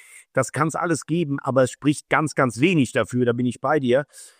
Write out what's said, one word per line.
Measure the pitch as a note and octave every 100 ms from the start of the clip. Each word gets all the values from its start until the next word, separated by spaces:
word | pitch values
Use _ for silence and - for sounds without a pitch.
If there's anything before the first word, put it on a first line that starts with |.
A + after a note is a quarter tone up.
| - - _
Das | - B2+
kann's | C3 D#3+ -
alles | F3 E3 -
geben, | E3 D#3 C#3
aber | - B2+
es | B2+
spricht | - C#3 D3 -
ganz, | C#3 D#3
ganz | - C3 A2+
wenig | D#3+ E3+ B2+
dafür, | B2 G#2+ B2
da | A#2+
bin | A#2 B2
ich | -
bei | C#3 D#3
dir. | C3 B2+ D3 - - _